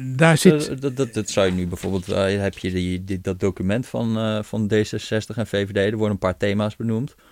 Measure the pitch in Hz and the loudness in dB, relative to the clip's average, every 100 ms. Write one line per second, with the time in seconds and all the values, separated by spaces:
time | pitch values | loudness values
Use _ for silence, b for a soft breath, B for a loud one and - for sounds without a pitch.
0 | 131 127 165 151 185 151 151 135 139 127 | -4 4 4 8 6 6 2 -4 -4 -2
1 | 123 110 104 104 95 92 87 90 95 95 | -2 -2 0 2 2 2 -2 -4 -2 -2
2 | 92 95 95 101 98 - 92 92 90 90 | -2 0 0 0 -2 -2 -4 -2 -2 -4
3 | 95 92 95 92 98 - 95 117 127 117 | -4 -6 -4 -2 -2 -2 -2 -2 -2 -4
4 | 117 110 110 107 107 113 104 107 107 110 | -2 0 0 -2 -4 -2 0 2 0 -4
5 | - 110 - 113 107 101 101 98 98 110 | -2 -4 -4 -6 -2 -2 0 0 0 0
6 | 107 98 92 90 104 101 107 - 113 113 | 0 0 -2 0 0 0 -2 -4 -4 -4
7 | 143 _ b | -4 _ b